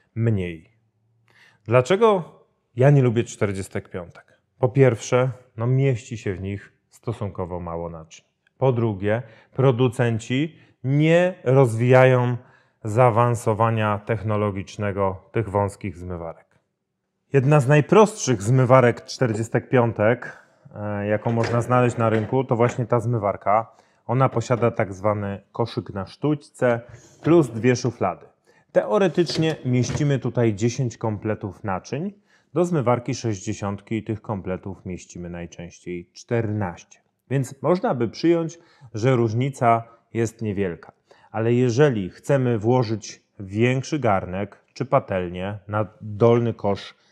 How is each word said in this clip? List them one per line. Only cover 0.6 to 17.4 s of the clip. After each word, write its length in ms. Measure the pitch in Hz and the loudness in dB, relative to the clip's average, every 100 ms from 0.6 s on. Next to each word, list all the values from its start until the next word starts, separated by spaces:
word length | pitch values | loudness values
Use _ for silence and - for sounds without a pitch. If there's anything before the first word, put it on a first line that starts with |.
| - _ _ _ _ _ _ _ _ _ - | -16 _ _ _ _ _ _ _ _ _ 0
Dlaczego 580 | 123 123 196 226 196 156 - _ _ _ 113 | 2 4 4 4 2 -2 -16 _ _ _ 2
ja 140 | 135 | 6
nie 120 | 143 | 6
lubię 220 | 123 113 | 4 2
czterdziestek 640 | 113 - 104 98 95 101 - | -4 -2 -4 -4 -8 -10 -10
piątek? 400 | 95 85 - - _ _ - | -14 -14 -18 -20 _ _ -4
Po 100 | 127 | -2
pierwsze, 600 | 135 131 113 - 123 131 - _ - | 4 4 2 0 0 0 -4 _ -6
no, 100 | 117 | -2
mieści 500 | 131 135 123 - 117 | 0 0 -2 -6 -10
się 160 | 107 | -8
w 80 | 87 | -6
nich 320 | 95 98 - _ _ | -8 -10 -12 _ _
stosunkowo 720 | _ - 110 101 - 87 90 | _ -10 -8 -8 -8 -8 -8
mało 300 | 85 82 85 | -10 -10 -10
naczyń. 360 | 82 80 - _ _ _ - | -12 -20 -20 _ _ _ -2
Po 140 | 135 | 0
drugie, 500 | 117 117 95 101 113 - - _ | 0 0 -2 -2 -4 -6 -20 _
producenci 1040 | - 135 117 127 - 120 113 - 127 160 - _ _ | 0 2 4 2 2 -2 -2 -4 -4 -4 -8 _ _
nie 500 | 127 143 156 170 180 185 | -2 0 4 4 2 -2
rozwijają 920 | 127 135 127 113 123 127 131 127 123 123 - _ _ _ | 2 4 4 4 6 8 8 4 0 -4 -8 _ _ _
zaawansowania 1160 | 110 107 123 110 120 113 117 104 113 113 107 101 - | -4 2 4 4 2 0 -2 0 0 0 -2 -2 -4
technologicznego 1160 | 107 104 104 104 95 90 - 104 95 98 92 _ | -6 -2 -2 -2 -4 -10 -6 -4 -2 -2 -4 _
tych 180 | 113 104 | -6 -2
wąskich 480 | 101 98 - 104 87 | 0 -2 -4 -10 -10
zmywarek. 640 | 90 87 82 - _ _ _ _ _ _ _ _ _ | -12 -10 -12 -14 _ _ _ _ _ _ _ _ _
Jedna 260 | 139 | 0